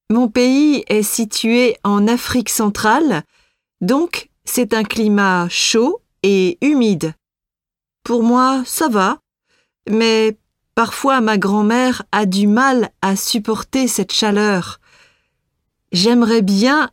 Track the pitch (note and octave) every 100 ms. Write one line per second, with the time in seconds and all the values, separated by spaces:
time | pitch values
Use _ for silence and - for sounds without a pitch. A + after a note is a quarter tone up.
0 | - A3+ A#3+ B3 B3+ C4+ D4+ C4+ - G#3+
1 | G#3+ - G#3+ - A3+ A#3+ B3 - G3+ G3+
2 | G#3+ A#3+ - B3+ A3 - G#3+ - G#3+ B3+
3 | D#4 D#3+ - _ _ _ _ - F#3+ C#4
4 | E4+ - - _ - - A#3 A3 G#3+ -
5 | G#3+ G#3 G3 F3+ F3 - - A3+ B3+ G#4+
6 | _ _ F#3+ F#3+ F#3 - C4+ C#4+ A3 E3
7 | D#3+ - _ _ _ _ _ _ _ _
8 | - A#3 A3+ B3 C4 C4+ B3+ - D#4 G#3
9 | F#3+ D4+ _ _ _ _ _ _ - A3
10 | A3+ A3 A3 G#3+ _ _ _ - A3 -
11 | C#4 C4+ A3 G#3 G3 G#3 G#3 A#3+ B3+ A#3+
12 | - G3+ G3+ G3 G#3 A3+ C4+ B3+ G3+ _
13 | G3 G3 - A3+ G#3+ A3 - C4+ B3 -
14 | F#3+ - G#3+ G3+ G#3 F#3+ - - _ _
15 | _ _ _ _ _ _ _ _ _ F3
16 | G#3+ A#3+ A3 A3+ G3 G3 B3 D4+ C4